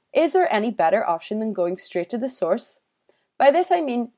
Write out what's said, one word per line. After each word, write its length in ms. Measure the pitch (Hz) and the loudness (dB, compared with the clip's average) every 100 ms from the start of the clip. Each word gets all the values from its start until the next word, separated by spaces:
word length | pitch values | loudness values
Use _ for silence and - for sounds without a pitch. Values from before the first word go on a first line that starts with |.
| _ | _
is 180 | 277 320 | 2 2
there 200 | 381 359 | 4 2
any 180 | 214 220 | 2 0
better 360 | - 165 196 - | 0 2 2 0
option 340 | 165 - 214 | -4 -4 -4
than 120 | 220 | -4
going 240 | 196 175 185 | -2 -4 -4
straight 320 | - 180 175 | -6 -6 -6
to 80 | 233 | -6
the 100 | 254 | -6
source? 520 | 262 165 220 - - _ _ _ _ _ - | -4 -2 -2 -4 -20 _ _ _ _ _ 2
By 140 | 269 | 4
this 220 | 294 370 | 4 2
I 80 | 349 | 0
mean 320 | 294 240 240 | 0 -4 -6